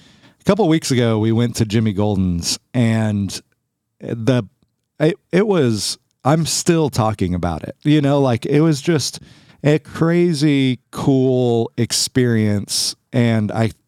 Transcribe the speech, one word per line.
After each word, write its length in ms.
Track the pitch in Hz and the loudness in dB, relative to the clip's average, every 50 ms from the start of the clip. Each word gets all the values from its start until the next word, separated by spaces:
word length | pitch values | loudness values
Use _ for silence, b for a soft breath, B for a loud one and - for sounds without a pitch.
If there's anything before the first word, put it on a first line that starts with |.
| b b b b b b b b | b b b b b b b b
a 40 | b | b
couple 220 | - 202 196 214 160 | 0 0 2 2 2
weeks 220 | 160 160 - - | 2 0 0 0
ago, 280 | 135 120 123 117 113 107 | 0 2 2 2 2 2
we 120 | 107 113 113 | 0 0 2
went 240 | 113 120 120 - | 2 0 -2 0
to 100 | - 113 | -2 -2
Jimmy 260 | 104 98 117 110 110 98 | 0 0 0 0 0 0
Golden's, 680 | 92 104 104 104 95 95 92 87 85 85 - - - - _ - | 0 0 0 0 0 0 0 -2 -2 -4 -6 -8 -8 -10 _ -2
and 680 | 127 117 113 110 110 110 107 104 101 98 92 - - - _ _ _ _ _ _ _ _ _ _ _ | 0 0 0 0 0 0 -2 -2 -2 -4 -6 -8 -12 -16 _ _ _ _ _ _ _ _ _ _ _
the, 440 | - - 117 117 110 123 127 123 104 - _ _ _ _ _ _ _ _ _ _ | -10 -10 -8 -4 0 0 0 0 0 -4 _ _ _ _ _ _ _ _ _ _
it, 180 | 151 160 - - _ _ - | 0 0 0 -2 _ _ 0
it 140 | 175 208 | 0 0
was, 520 | 220 196 175 135 120 110 101 - - - - _ _ _ _ - | 2 2 2 2 2 0 -2 -4 -6 -8 -10 _ _ _ _ 0
I'm 220 | 127 151 165 160 | 0 2 2 0
still 420 | - - - - - 170 165 156 131 | -2 -4 -2 0 0 2 2 0 0
talking 460 | - - 113 110 110 - 101 87 90 | 0 0 -2 -2 0 -2 -2 -2 -2
about 280 | 87 85 87 82 78 - | -2 -4 -4 -6 -6 -8
it, 120 | - - - _ | -12 -14 -6 _
you 180 | 147 147 156 | 2 2 2
know, 200 | 143 139 143 143 | 2 2 2 2
like, 260 | 139 127 117 113 - | 2 2 0 -2 -2
it 160 | - 135 147 160 | 0 2 2 4
was 180 | 165 151 131 | 2 2 0
just 400 | - - 170 143 - - - - B B B B B B B B - | 0 -2 0 0 -2 -4 -8 -12 B B B B B B B B 0
a 160 | 147 151 151 | 0 0 0
crazy 1000 | - - - - 160 165 170 175 175 180 165 135 151 156 143 139 135 131 123 - _ _ | -2 -6 -4 -2 0 2 2 2 2 2 0 0 0 2 2 2 2 0 -2 -4 _ _
cool 800 | - - - 143 135 131 127 131 127 127 127 120 117 117 113 - - | -12 -4 0 2 2 2 2 2 2 2 2 2 0 0 -2 -2 -2
experience. 1200 | - 117 - - - - - - 131 123 120 117 110 107 107 104 101 - - - - - - - - _ _ - | -4 -4 -2 -2 -4 -6 -2 0 0 2 2 2 2 2 0 0 -2 -4 -4 -6 -6 -4 -6 -8 -10 _ _ -2
And 380 | 123 120 117 113 110 104 98 - | 0 0 2 2 0 -2 -2 -2
I 180 | 110 113 104 - - _ | -2 -2 -2 -4 -8 _